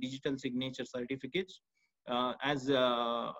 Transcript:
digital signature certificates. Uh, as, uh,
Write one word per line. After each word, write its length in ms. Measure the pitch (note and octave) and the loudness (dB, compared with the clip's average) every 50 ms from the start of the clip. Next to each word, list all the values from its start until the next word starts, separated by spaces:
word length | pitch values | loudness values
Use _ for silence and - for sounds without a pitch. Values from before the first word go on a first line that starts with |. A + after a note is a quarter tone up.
digital 360 | B2+ B2+ C3 C#3 - D3+ C#3 C3+ | -4 -6 -6 -4 -4 -4 -4 -2
signature 460 | - C3 B2 B2+ C3 C3 B2+ - B2 | -4 -2 -2 0 -2 -2 -4 -6 -8
certificates. 800 | - - B2+ B2 B2 C3+ C3 - C3+ - F#3 F#3+ - - - _ _ _ _ _ _ _ _ _ - | -6 -4 -6 -4 -4 -4 -6 -6 -4 -2 -2 -2 -2 -10 -20 _ _ _ _ _ _ _ _ _ -2
Uh, 240 | B2 B2 B2 B2+ A#2 - - | 0 2 2 0 0 0 0
as, 260 | C3+ D3 C3+ B2+ C3+ | 0 2 2 2 4
uh, 640 | C#3 B2+ B2+ B2 A#2+ A#2 A#2+ A#2 A#2 A#2 A#2 - - - | 4 6 6 6 4 4 2 0 0 0 -2 -4 -6 -6